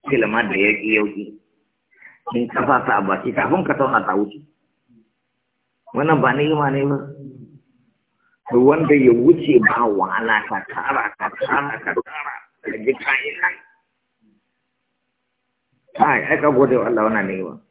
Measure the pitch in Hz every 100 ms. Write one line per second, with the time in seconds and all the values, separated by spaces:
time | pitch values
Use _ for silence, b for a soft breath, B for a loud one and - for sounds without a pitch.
0 | - 131 107 113 107 95 104 107 107 107
1 | 104 101 104 - _ _ _ _ _ b
2 | b b - 120 117 117 113 127 - 104
3 | 98 95 127 120 - 180 180 - 135 120
4 | 98 95 104 - - _ _ _ _ 113
5 | _ _ _ _ _ _ _ _ - 117
6 | 151 151 127 131 147 156 139 139 139 139
7 | 135 - - 120 113 - _ _ _ _
8 | _ _ _ _ - 123 131 156 156 147
9 | 127 117 131 170 - 123 - 113 117 101
10 | 92 95 113 107 - 98 - - 127 135
11 | 104 - - - - 135 143 110 98 -
12 | - 151 147 123 _ _ 151 113 110 127
13 | - 135 143 147 180 - _ _ _ _
14 | _ _ _ _ _ _ _ _ _ _
15 | _ _ _ _ _ _ _ _ _ -
16 | - 123 87 151 147 127 135 123 101 113
17 | 107 110 95 95 90 - _